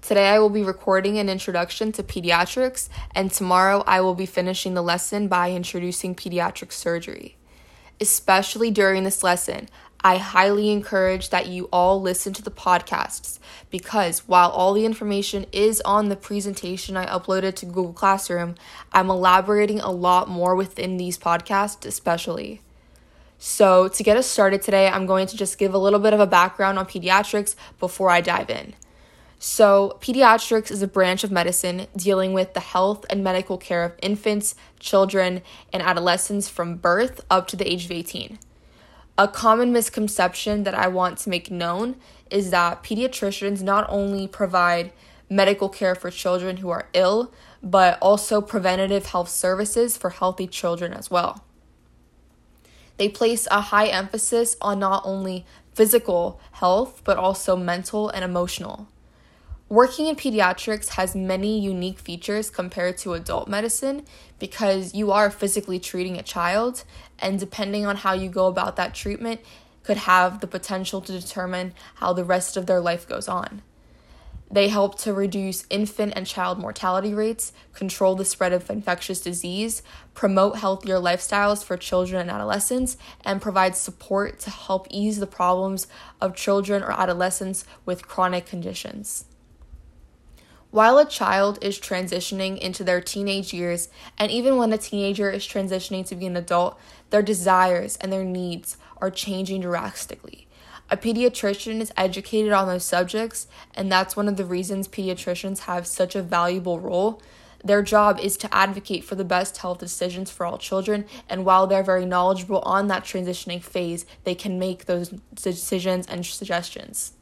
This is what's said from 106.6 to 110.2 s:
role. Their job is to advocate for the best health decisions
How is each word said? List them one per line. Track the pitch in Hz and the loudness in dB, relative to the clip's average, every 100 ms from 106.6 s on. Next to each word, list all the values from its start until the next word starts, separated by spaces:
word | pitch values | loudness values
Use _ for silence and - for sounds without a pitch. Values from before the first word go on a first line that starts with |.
| 180 170 | -4 -4
role. | 185 175 208 220 - - - - | -2 0 0 -2 -18 -20 -20 -12
Their | 196 202 | 2 2
job | 202 208 208 185 | 4 4 6 4
is | 202 - | -2 -6
to | 214 | -2
advocate | - 196 196 - 175 | 2 2 0 -6 -8
for | - 190 | -6 -6
the | |
best | 185 180 196 - | 0 0 0 -6
health | 185 180 | -8 -8
decisions | 180 - 180 180 | -8 -6 -6 -6